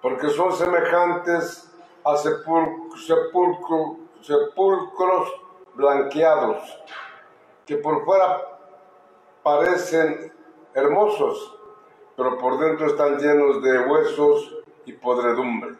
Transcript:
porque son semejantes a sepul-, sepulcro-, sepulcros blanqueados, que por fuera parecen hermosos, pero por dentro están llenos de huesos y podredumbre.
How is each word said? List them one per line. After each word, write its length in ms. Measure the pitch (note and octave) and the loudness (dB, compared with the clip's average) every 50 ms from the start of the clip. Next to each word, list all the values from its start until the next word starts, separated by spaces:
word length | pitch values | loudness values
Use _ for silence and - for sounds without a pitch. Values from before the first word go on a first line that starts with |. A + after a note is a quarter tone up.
porque 280 | - B2+ C3 - C#3+ D3 | -2 -4 -4 -2 -2 -2
son 220 | D3 D3 F3 F#3 F3 | 0 2 0 0 0
semejantes 1160 | - E3+ F3 F3 E3+ D#3+ E3+ E3+ F3 F3 F3 F3 F3 F3 F3 E3+ E3 D3+ - - - - - - - - - - _ _ | 0 0 0 2 0 0 2 2 2 2 2 0 -4 -2 -2 -2 -2 -2 -4 -8 -14 -20 -20 -20 -20 -20 -20 -20 _ _
a 120 | D3 D3 | 0 0
sepul-, 760 | D3 D3 D#3 D#3 - - D#3+ E3 E3 D#3+ D3+ - - - - - - | 0 0 -2 -4 -4 -4 0 0 2 2 0 -4 -10 -14 -16 -18 -18
sepulcro-, 1000 | - - E3 D3 - - - F3 F3+ F3 - - - - E3 D#3 D#3 - - - - - _ - | -2 0 0 2 2 0 0 2 2 2 0 -4 -6 -4 -2 -2 -2 -4 -6 -14 -18 -20 _ -20
sepulcros 1080 | - - D3 D3 D3 C#3+ - - F#3+ G3 F#3+ F3+ - - - - F#3 F#3 F#3 F3+ - - - - - - - - - - - | -8 0 0 0 0 0 -2 0 2 2 2 0 -2 -8 -4 -2 0 2 2 0 0 -4 -8 -14 -16 -20 -20 -20 -20 -20 -6
blanqueados, 1040 | B2 C#3+ C#3 C#3 C#3 C#3 C#3 C#3+ D3+ D#3+ D#3+ D#3 C3+ - A2 G#2+ - - - - - - - - - - - - - - - - _ _ _ _ _ _ - | 0 2 2 2 2 0 -2 0 2 4 4 4 4 2 -2 -2 -4 -8 -14 -20 -20 -20 -18 -18 -18 -18 -18 -20 -20 -20 -20 -20 _ _ _ _ _ _ -6
que 100 | D3 C#3+ | -6 -4
por 260 | C#3+ D3+ D#3 D3+ C#3 | -2 -2 -2 -2 0
fuera 380 | D3+ F#3+ F#3+ F#3 F3+ - C#3+ - - - - - - - - - - - - _ _ _ _ _ _ _ _ _ | 2 4 4 4 4 2 -2 -4 -10 -14 -20 -20 -20 -20 -20 -20 -20 -20 -20 _ _ _ _ _ _ _ _ _
parecen 920 | D3+ D3 D3 E3 F3+ F3+ - - - D#3 E3 D#3+ D#3 C#3+ - - - - - - - - - - _ _ | 0 2 2 2 2 0 -2 -4 -2 0 0 0 0 -2 -4 -12 -16 -20 -20 -20 -20 -20 -20 -20 _ _
hermosos, 800 | C3 C3+ - D3+ F#3+ G#3+ G#3 - - C#3+ B2 - - - - - - - - - - - - _ _ - - _ - | 0 0 2 2 2 2 2 0 0 -2 -2 -2 -6 -10 -16 -18 -20 -20 -20 -20 -20 -20 -20 _ _ -20 -20 _ -4
pero 220 | B2+ B2+ B2+ B2+ | -4 -2 -2 -2
por 180 | B2+ B2+ B2+ C3 | -2 -2 -2 0
dentro 300 | D3+ D#3+ D#3+ D3+ D#3 D3 | 0 0 0 0 -2 -2
están 320 | C#3+ D3 D3 C#3+ C#3 C#3 | 0 2 0 0 0 0
llenos 420 | C#3 D3 D3 D3 C#3+ C#3 C3+ C3+ | 2 2 4 4 4 2 2 2
de 180 | C3 C3 C3 B2+ | 2 2 2 2
huesos 760 | B2 C3+ D3 D#3 D#3 - - - D3 D3 D3 D3 C#3+ - - - - - - _ - | 2 2 2 2 2 2 0 2 4 4 4 2 0 -6 -14 -16 -18 -18 -20 _ -20
y 80 | - - | -20 -20
podredumbre. 840 | - - B2 B2 B2 A#2+ A#2+ A#2 B2+ C3 B2 A#2 A2 - - - - | -8 -2 -2 -2 0 0 0 0 0 -2 -4 -4 -6 -8 -10 -16 -18